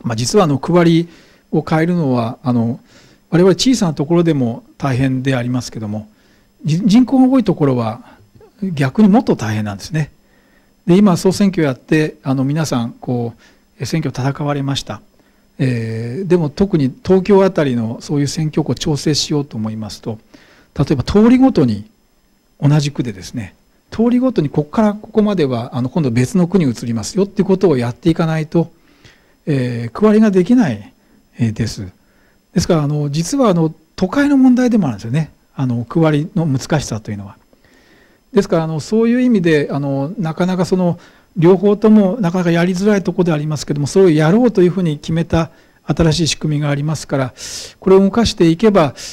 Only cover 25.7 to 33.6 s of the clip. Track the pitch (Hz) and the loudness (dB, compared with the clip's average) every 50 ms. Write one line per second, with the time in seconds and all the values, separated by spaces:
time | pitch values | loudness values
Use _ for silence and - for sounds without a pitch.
25.7 | - 123 123 127 - 175 147 127 113 120 127 - - 180 175 170 - 196 156 127 | -6 -4 -4 -2 -2 -2 -2 0 0 0 -2 0 0 0 0 2 2 2 2 0
26.7 | 110 - 131 117 117 113 101 - - 190 196 196 - - 175 190 190 185 202 175 | -2 -4 -6 -6 -6 -6 -6 -6 -2 -2 -2 -2 -2 -2 0 0 0 2 2 2
27.7 | 143 123 117 117 120 _ - 170 160 - 165 160 160 160 156 - - 170 156 - | 2 2 0 -4 -4 _ 0 0 0 0 0 -2 -2 -4 -4 -2 0 -2 -2 -2
28.7 | - _ _ _ _ _ _ - _ _ _ _ _ _ - - 143 131 123 123 | -6 _ _ _ _ _ _ -20 _ _ _ _ _ _ -6 -4 -2 -2 -2 -4
29.7 | 120 117 120 113 - - 214 214 208 214 220 214 190 185 180 175 240 254 220 143 | -4 -6 -8 -8 -4 0 2 4 6 6 4 4 4 2 2 4 4 2 2 0
30.7 | 110 98 98 - _ _ _ _ _ _ _ _ _ - 123 113 107 - 117 104 | -2 -6 -10 -16 _ _ _ _ _ _ _ _ _ -4 -4 -2 -2 -4 -6 -6
31.7 | - - 98 92 - _ _ _ _ _ _ _ _ _ _ _ - 185 175 - | -6 -10 -14 -14 -16 _ _ _ _ _ _ _ _ _ _ _ -4 -2 0 0
32.7 | 175 156 147 143 151 151 147 147 139 160 170 - 294 277 254 214 180 170 | 0 0 0 0 -2 -2 -4 -4 -4 -4 -4 -2 0 0 2 2 2 2